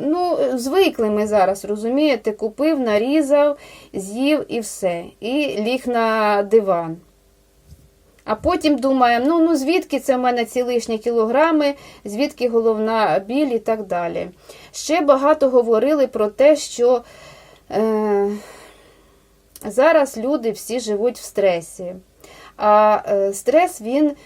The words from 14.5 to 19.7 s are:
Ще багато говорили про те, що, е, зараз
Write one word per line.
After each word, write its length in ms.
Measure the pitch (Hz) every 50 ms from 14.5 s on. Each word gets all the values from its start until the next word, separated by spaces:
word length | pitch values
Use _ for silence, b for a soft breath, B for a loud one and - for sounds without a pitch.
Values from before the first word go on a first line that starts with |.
| B B B B
Ще 300 | B - - - 302 349
багато 480 | 311 277 269 269 269 294 311 302 285 262
говорили 580 | 247 247 226 226 226 220 233 277 311 294 269 240
про 200 | - 226 214 208
те, 280 | 208 - 262 294 311
що, 460 | 294 - - - - 240 247 254 233 240 B B B B B B B B B B B B _
е, 580 | - 202 220 220 220 214 214 214 202 202 202 202 208 208 B B B B B B B B B B B B B B B B B B _ _ _ _ _ - -
зараз 520 | 220